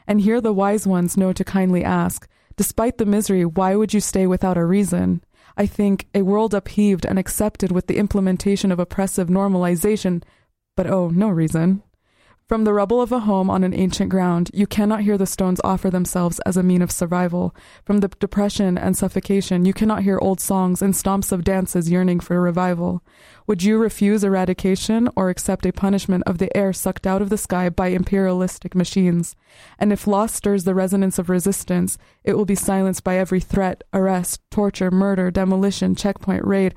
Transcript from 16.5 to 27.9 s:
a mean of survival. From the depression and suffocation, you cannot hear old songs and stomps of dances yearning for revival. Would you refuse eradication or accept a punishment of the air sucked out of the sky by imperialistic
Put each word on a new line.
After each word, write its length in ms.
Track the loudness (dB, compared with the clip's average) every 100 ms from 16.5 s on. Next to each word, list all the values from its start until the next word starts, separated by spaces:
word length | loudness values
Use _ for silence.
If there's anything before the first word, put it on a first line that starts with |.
| 0
a 60 |
mean 180 | 2 2
of 80 | 2
survival. 640 | -2 -2 0 0 -2 -4 -6 -20 -18 -2
From 140 | 0
the 80 | 0
depression 680 | -2 -4 0 -2 0 0 0
and 220 | 0 0
suffocation, 680 | -2 -2 0 -2 0 2 2
you 80 |
cannot 280 | 2 0 2
hear 160 | 0 2
old 200 | 0 -2
songs 420 | 0 0 2 0
and 140 | 0 0
stomps 360 | 0 0 0
of 120 | -2
dances 480 | 0 0 0 -2 0
yearning 280 | 2 2 0
for 220 | 0 0
revival. 600 | 0 0 -2 -2 -2 -4 _ _ -20 -16 -4
Would 160 | 0
you 160 | 2 4
refuse 460 | 2 2 2 2
eradication 840 | 2 0 0 0 0 -2 0 0 0 0
or 140 | -2
accept 340 | -2 -2 -2 -2
a 40 |
punishment 520 | 0 0 0 0 -2 0
of 140 | -2
the 160 | -2 0
air 160 | 0
sucked 320 | -2 -4 -4 -2
out 160 | -2
of 80 | 0
the 80 | -4
sky 320 | -2 -2 -2
by 200 | 0
imperialistic 840 | -2